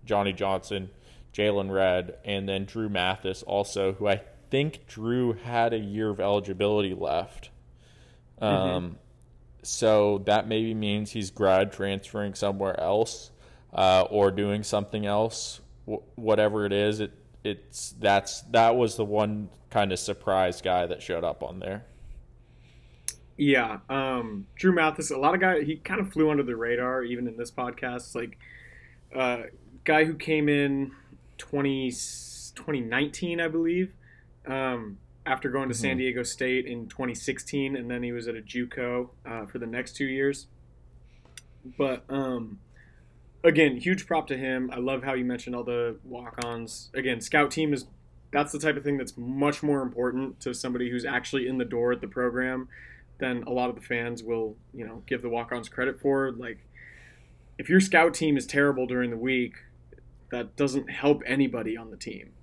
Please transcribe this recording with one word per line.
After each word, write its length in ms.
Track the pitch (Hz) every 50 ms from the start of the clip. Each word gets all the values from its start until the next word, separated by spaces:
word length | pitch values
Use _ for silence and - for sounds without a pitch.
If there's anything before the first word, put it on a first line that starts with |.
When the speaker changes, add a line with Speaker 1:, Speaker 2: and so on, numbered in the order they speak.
| -
Speaker 1:
Johnny 300 | - 107 101 101 101 95
Johnson, 560 | 90 101 98 98 92 - - 101 98 95 92 - - - - - - - - -
Jalen 380 | - 104 107 101 101 98 95
Redd, 440 | 95 95 95 92 90 92 90 87 - - -
and 240 | 107 101 98 98 98
then 160 | 98 95 98
Drew 240 | 98 - 113 110 107
Mathis 540 | 101 92 90 90 95 98 - 95 95 - -
also, 500 | - 98 101 101 - - 101 98 95 95
who 160 | 95 104 104
I 100 | 98 98 - - - - - -
think 380 | - 135 143 156 156 - - -
Drew 440 | - 110 110 117 120 127 123 120
had 400 | 113 98 - 120 120 117 117 117 117
a 60 | 113
year 300 | 107 101 101 107 110 110
of 100 | 101 98
eligibility 760 | 98 101 101 104 101 98 95 90 101 104 107 104 104 95 92
left. 540 | 92 - - 71 82 95 - - - - - - - - - - - - - - - - - - - _ - - -
Speaker 2:
Mm-hmm. 340 | 113 107 101 95 95 92 90
Speaker 1:
Um, 200 | 90 87 87 85 - - - - - - - - - - - - -
so 600 | - - - - - 110 107 107 104 104 104 98 95
that 220 | 101 104 107 - 110
maybe 260 | 110 110 113 113 110
means 380 | 110 107 104 101 107 107 101
he's 180 | - 113 101 92
grad 420 | - - 104 95 92 95 98 101
transferring 600 | - - 98 98 98 98 - - - 107 104 101 98
somewhere 440 | - - 101 98 98 98 95 92 -
else, 500 | 80 85 98 107 117 - - - - - - _ - - - - - -
uh, 300 | - - 95 92 92 92 92 -
or 220 | 104 104 101 98
doing 320 | 95 98 101 101 101 104 104
something 420 | - - 104 101 101 - 110 104
else. 560 | 101 101 104 110 113 113 - - - - - - - - - - -
Wh-, 140 | 107 101 - - - -
whatever 480 | 113 110 107 104 107 107 104 107 104
it 80 | 101 98
is, 280 | 101 104 104 107 107
it, 100 | 107 101 - - - - - - -
it's, 480 | 104 101 - - - - - - - - -
that's, 420 | 110 101 101 101 98 - - - - -
that 260 | 113 117 113 113 117
was 200 | 123 123 110 104 -
the 80 | 110
one 440 | 101 104 104 107 104 107 107 104 92 - - - -
kind 220 | - 107 101 101 92
of 60 | 87
surprise 600 | - - 101 - - - 95 95 92 90 90 -
guy 280 | - 92 90 90 87 85
that 160 | 87 - -
showed 200 | - 90 82 85
up 200 | 82 - - -
on 160 | - 90 92
there. 260 | 90 90 95 107 117 - - - - - - - - - - - - _ - - - - - - - - - - - - - - - - - -
Speaker 2:
Yeah, 420 | 143 143 139 127 120 110 107 101 - -
um, 560 | 135 139 135 131 127 123 117 110 107 101 98 - -
Drew 180 | - - 190 185
Mathis, 360 | 170 160 156 156 - 151 -
a 80 | 147 131
lot 160 | 139 151 175
of 60 | 185
guy, 220 | 185 185 185 156 147
he 140 | 147 160 151
kind 220 | - - 185 196
of 120 | 196 190
flew 180 | - - 156 151
under 140 | 151 143 139
the 120 | 123 120
radar, 480 | 110 117 117 120 120 123 127 127 131 123
even 240 | 120 123 120 123 120
in 100 | 113 113
this 120 | 120 117
podcast. 640 | - - 127 123 120 - - 127 123 123 120 - -
Like, 220 | 117 117 113 - - - - - - - - - - - - - - - - -
uh, 280 | 131 131 127 123 117 110 - - - - - - - -
guy 200 | - 156 156 156
who 80 | 160 160
came 320 | 151 - 160 160 151 151 147
in 440 | 147 143 143 139 139 139 139 135 - - - - - - - - - -
twenty, 540 | - - - 143 139 139 135 135 135 127 123 - - - - - - - - - - - -
twenty 280 | - - - 151 135
nineteen, 600 | 120 113 113 127 147 147 143 - 185 170 170 170
I 60 | 170 165
believe, 460 | 156 165 165 165 175 180 185 190 - - - - - - - - - _ -
um, 520 | 127 131 135 131 131 127 120 113 104 98 - - - - - -
after 240 | 156 135 131 - 143
going 200 | 123 139 135 131
to 40 | 120
San 160 | 113 120 139
Speaker 1:
Mm-hmm. 80 | 131 127
Speaker 2:
Diego 240 | 127 127 120 123 120
State 440 | - - - 131 127 127 127 127 131
in 200 | 123 120 117 101
twenty 280 | - - 131 123 117
sixteen, 600 | - - - 131 131 - - - 143 135 135 139
and 140 | 131 120 120
then 140 | 123 120 123
he 80 | 120
was 160 | 120 120 113 117
at 80 | 113
a 60 | 113
juco, 680 | 107 - - 123 123 120 - - 127 123 123 123 123 123 - - -
uh, 200 | - 113 113 110 101
for 100 | - 123
the 80 | 117 113
next 280 | 117 123 123 - -
two 100 | - 139
years. 400 | 135 131 135 135 139 143 143 - - - - - - - - - - - - - - - - - - - - - - - - - 127 123 -
But, 260 | 143 135 127 123 - -
um, 500 | 135 139 135 131 127 120 117 110 104 98 - _ - - - - - - - - - - - - - - -
again, 340 | 170 156 156 160 143 127 123
huge 280 | - 180 185 185 - -
prop 200 | 175 160 - -
to 100 | 139 127
him. 320 | 131 131 131 127 127 127 127
I 40 | 123
love 260 | 123 131 135 131 123
how 100 | 139 135
you 120 | 131 123
mentioned 300 | 123 123 120 - 127 123
all 80 | 120 120
the 320 | 120 120 120 120 117 113 - -
walk-ons. 840 | 127 123 120 120 117 - - 123 117 117 117 117 113 - - - - -
Again, 260 | 135 131 127 123 113
scout 300 | 104 - - 151 147 143
team 200 | - 160 160 151
is, 140 | 147 127 - - - - _ - - - - -
that's 200 | - 143 147 147
the 60 | - 147
type 200 | 147 156 147 147
of 60 | 139
thing 140 | 147 143 139
that's 180 | 131 123 -
much 460 | - 120 123 131 139 143 147 143 -
more 220 | - 147 143 139 131
important 560 | 127 123 120 127 123 117 127 135 131 123 -
to 140 | - 131 123
somebody 340 | - - 131 123 123 123 123
who's 160 | 123 123 113
actually 420 | 135 139 123 123 - - 135 131 131
in 120 | 135 127
the 60 | 123
door 260 | 117 127 117 117 123
at 100 | 123 120
the 60 | - 104
program 600 | - 127 123 123 117 127 127 127 127 127 131 127 - - - - - - - - - -
than 240 | 131 131 123 120 -
a 80 | -
lot 180 | 123 127 123 123
of 60 | 120
the 60 | 117
fans 420 | - - 123 120 117 120 120 117 113
will, 320 | 110 117 113 113 110 104 - - - -
you 100 | 135 113
know, 200 | 107 113 113 101
give 160 | - 131 120
the 80 | 123 120
walk-ons 400 | 117 117 117 117 123 123 110 -
credit 320 | - - 127 135 135 131
for. 300 | - 139 139 139 135 131
Like, 340 | 120 113 127 117 110 - - - - - - - - - - - - - - - - - - - - -
if 100 | - -
your 100 | 170 190
scout 360 | 190 190 - 165 165 170 170
team 220 | - 160 156 147 135
is 100 | 123 -
terrible 400 | - 143 143 143 139 127 127 123
during 240 | 127 123 123 120
the 60 | 117 113
week, 360 | 117 131 131 127 123 113 - - - - - - - - - - - - - - - -
that 240 | - 123 120 - -
doesn't 340 | - 143 139 127 139 123 -
help 320 | - - - 143 147 - - 120
anybody 500 | 127 135 139 127 123 120 110 110 110 113
on 140 | 117 113
the 60 | 101 -
team. 340 | - 117 104 98 - - - -